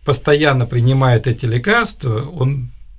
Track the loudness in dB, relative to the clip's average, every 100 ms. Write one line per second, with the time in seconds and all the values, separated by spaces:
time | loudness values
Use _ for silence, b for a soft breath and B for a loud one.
0 | -4 -2 2 2 4 2 0 0 2 4
1 | 4 2 0 -2 -2 -2 0 0 0 -6
2 | -4 -4 -4 -2 -2 -2 -8 -14 -20